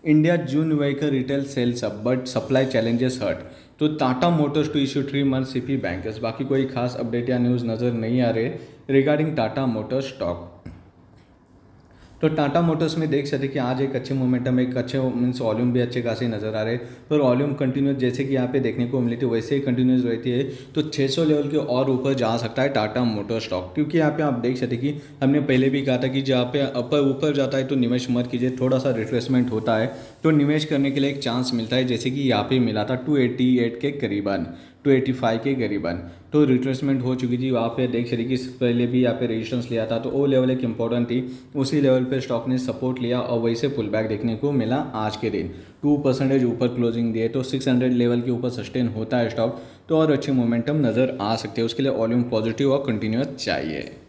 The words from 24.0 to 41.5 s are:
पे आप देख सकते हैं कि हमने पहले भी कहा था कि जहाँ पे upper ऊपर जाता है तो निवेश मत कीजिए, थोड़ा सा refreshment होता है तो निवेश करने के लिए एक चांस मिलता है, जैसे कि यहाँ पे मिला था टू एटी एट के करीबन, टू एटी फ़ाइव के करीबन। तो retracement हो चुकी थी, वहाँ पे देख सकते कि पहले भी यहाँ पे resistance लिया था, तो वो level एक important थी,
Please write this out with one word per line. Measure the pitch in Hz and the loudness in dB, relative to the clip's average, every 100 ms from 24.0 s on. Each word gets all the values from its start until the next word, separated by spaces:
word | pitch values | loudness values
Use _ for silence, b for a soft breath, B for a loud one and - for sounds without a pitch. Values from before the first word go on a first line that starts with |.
| 151 | 2
पे | 151 | 2
आप | 151 120 | 0 0
देख | 120 127 | -2 -2
सकते | 123 120 | -2 -2
हैं | |
कि | 139 147 B B | -4 -6 B B
हमने | 135 147 | 2 2
पहले | 139 127 135 | 4 4 4
भी | 139 | 2
कहा | 135 123 | 0 0
था | 131 | 0
कि | 135 | -2
जहाँ | 131 127 123 | 0 0 2
पे | 143 | 0
upper | 131 - 127 147 139 | -2 -2 0 2 2
ऊपर | 131 151 | 2 0
जाता | 139 131 135 | 0 0 0
है | 131 | 0
तो | 139 | 0
निवेश | - 123 127 | 2 0 0
मत | 123 123 | -2 0
कीजिए, | 123 127 | -2 -2
थोड़ा | 127 131 127 | 0 0 2
सा | 135 | 2
refreshment | 113 107 123 123 127 120 | -2 0 -2 2 2 2
होता | 110 110 110 | 0 0 0
है | 113 B B B | 0 B B B
तो | 160 | 2
निवेश | 151 143 151 | 4 4 2
करने | 151 143 139 | 0 0 0
के | 135 | 0
लिए | 139 | -2
एक | 143 | -2
चांस | 127 120 123 | -4 -2 -2
मिलता | 120 110 127 | -2 0 0
है, | |
जैसे | 127 113 131 | 0 0 -2
कि | 135 | 0
यहाँ | 135 107 | 2 2
पे | 101 131 | 2 2
मिला | 113 107 | 2 0
था | 107 127 | -2 -2
टू | 139 143 | 2 2
एटी | 123 123 127 123 | 2 2 4 4
एट | 117 - | 2 0
के | 139 | -4
करीबन, | 143 113 101 101 95 80 B B B | -2 -2 -2 0 -2 -4 B B B
टू | 143 | 4
एटी | 131 131 | 4 4
फ़ाइव | 123 120 117 | 0 0 0
के | 139 127 | 0 0
करीबन। | 107 101 82 87 B B B | 0 0 -2 -4 B B B
तो | 151 | 4
retracement | 143 127 131 131 139 135 | 6 4 2 -2 0 0
हो | 123 | 0
चुकी | 127 123 120 | -2 0 0
थी, | 131 | 0
वहाँ | 120 117 | 0 0
पे | 117 127 | 0 0
देख | 117 120 | 0 -2
सकते | 120 | -2
कि | 120 127 - - | 0 -2 -4 -2
पहले | 123 120 120 | 0 2 2
भी | 127 | 4
यहाँ | 123 | 2
पे | 113 120 | 2 -2
resistance | 110 113 127 120 | -2 -2 -4 -2
लिया | 113 110 | -4 -2
था, | 113 | -2
तो | 117 | -2
वो | 135 143 | 0 2
level | 135 127 | 4 2
एक | 127 | 0
important | 123 113 113 120 117 | -2 -2 -2 0 0
थी, | 120 123 B B | -2 -4 B B